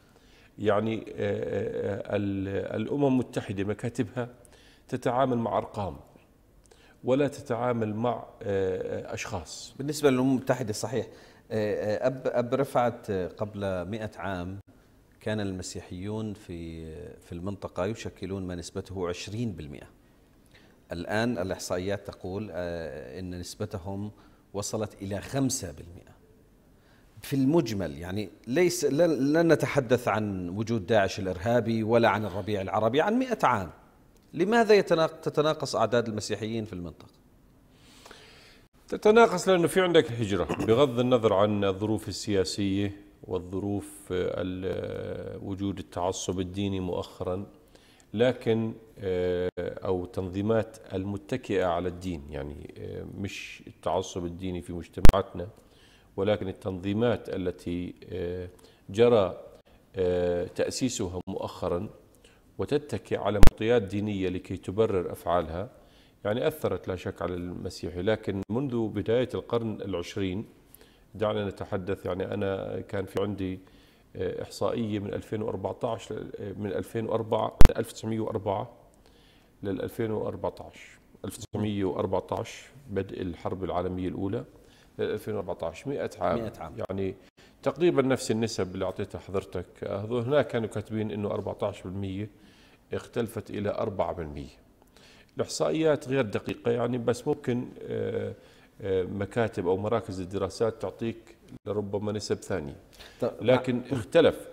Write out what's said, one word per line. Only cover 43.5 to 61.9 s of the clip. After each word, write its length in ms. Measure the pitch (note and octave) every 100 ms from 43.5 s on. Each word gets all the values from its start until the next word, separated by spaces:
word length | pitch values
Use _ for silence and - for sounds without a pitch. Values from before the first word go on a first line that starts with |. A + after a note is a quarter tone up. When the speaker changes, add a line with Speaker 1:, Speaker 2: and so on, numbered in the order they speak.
| F#2+ G2+ G2+ G2 - -
Speaker 1:
آه، 300 | F#2 F#2 -
ال-، 220 | F#2 F#2 F#2
آه، 760 | F#2 G2 F#2+ G2 F#2+ F2+ F#2
وجود 360 | G2 F#2+ G2 F#2
التعصب 600 | F2 - F2 F#2+ - F#2
الديني 400 | F2+ F2+ G2+ F#2+
مؤخرًا، 680 | F2+ F2 F#2+ - F#2 F#2 G2+ - - - - - _
لكن، 600 | G#2 B2 B2 - A2 A2+ A2+ - -
آه، 500 | G2 F2+ F2+ F2+ F2+ -
أو 460 | - - - F#2 F2
تنظيمات 720 | - F#2 F#2 G#2 A2+ G#2 - -
المتكئة 720 | G2 G2 G2+ - C3 - G2 F#2
على 240 | E2+ F2+
الدين، 340 | F2 F#2 E2 C#2+
يعني، 440 | D2 C#2+ D2+ - -
آه، 280 | G2 F#2+ E2+ F#2+
مش 460 | G2 - - - -
التعصب 580 | - - E2 F#2+ F#2+ F2
الديني 360 | E2+ F#2 F2+
في 120 | E2+
مجتمعاتنا، 720 | F2 D#2+ - F#2 G2 - F#2 F2+ - - - - - - -
ولكن 300 | G2 G#2 G2
التنظيمات 800 | F#2 G#2 F#2+ F#2+ G#2 A#2+ G2+ -
التي، 640 | G2 F2+ - - F2 F2+ - -
آه، 380 | F2+ F2 F2+ F2+ - - - -
جرى، 480 | G2 A#2+ A#2+ F#2 - - - - - _ G2
آه، 520 | F2+ F2+ F2+ F2 D#2+
تأسيسها 720 | - G#2 - C3 - F#2+ F2+ F2+
مؤخرًا 640 | F#2+ - - F2+ F2 G#2